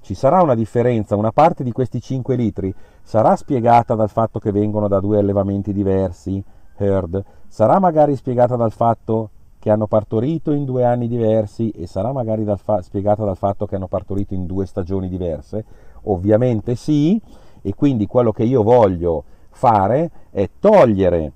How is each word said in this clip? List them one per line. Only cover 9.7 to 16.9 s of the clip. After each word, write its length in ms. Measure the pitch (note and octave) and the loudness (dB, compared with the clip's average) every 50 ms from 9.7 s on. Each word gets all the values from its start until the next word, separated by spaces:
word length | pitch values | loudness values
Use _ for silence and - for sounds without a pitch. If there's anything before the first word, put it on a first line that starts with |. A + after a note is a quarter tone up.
hanno 160 | G#2+ A2 A2 | 0 0 0
partorito 680 | G#2+ - A2 G#2 - - A2 A2+ C#3 E3 D#3 - - D3 | 0 0 -2 -2 0 -4 -2 -2 -2 -4 -4 -4 -4 -4
in 120 | C#3+ D3 | -2 -2
due 200 | C3+ B2+ B2+ B2 | -4 -2 0 0
anni 220 | A#2+ A#2+ B2 A#2+ A#2 | 0 0 0 -2 -4
diversi 640 | A#2+ A#2+ A2+ G#2+ A2 A2 G#2+ G#2 - - A2+ A2 | -2 -2 0 2 2 0 0 -2 -4 -6 -6 -6
e 160 | - - G2 | -4 -8 -14
sarà 260 | F2 - F#2+ G2 A#2 C#3 | -10 -6 -6 -6 -4 -4
magari 320 | C#3 A#2+ A2 A2 A2 A2 | -6 -4 -4 -4 -4 -2
dal 140 | G#2 G#2 F#2+ | -4 -4 -4
fa-, 240 | - - G#2+ G#2 F#2+ | -2 -4 -4 -4 -4
spiegata 420 | - - G2+ G2 G#2 G#2 G2+ G#2+ | -4 -8 -4 0 0 0 0 0
dal 120 | G2+ F#2 | -4 -4
fatto 300 | - - G2 G2 - G#2+ | -2 -2 -4 -2 -4 -6
che 100 | G2 - | -6 -6
hanno 100 | G2 F#2+ | -8 -8
partorito 480 | F2+ - F#2 - - F#2+ G2 G2+ - G2+ | -6 -6 -8 -6 -6 -6 -6 -4 -4 -4
in 120 | F#2+ F#2 | -6 -6
due 200 | E2+ F2+ G2 G2 | -4 -4 -4 -6
stagioni 420 | F#2 - - F#2+ E2 G2 G2 F#2+ F#2 | -6 -6 -8 -6 -4 -4 -6 -4 -6
diverse? 560 | F2+ F#2 F2+ F2 D#2+ D2 C#2+ - - G#2 A2 - - - - - - - - | -6 -6 -6 -6 -6 -8 -10 -10 -10 -10 -10 -10 -18 -20 -20 -20 -20 -14 -4
Ovviamente 720 | G#2+ G#2 F2 F2+ G2+ G#2+ G#2+ B2 B2+ A#2+ G#2+ - - B2 | -2 -2 0 2 2 2 4 4 2 0 -2 -2 -4 -6
sì, 460 | B2 - - | -6 -2 -2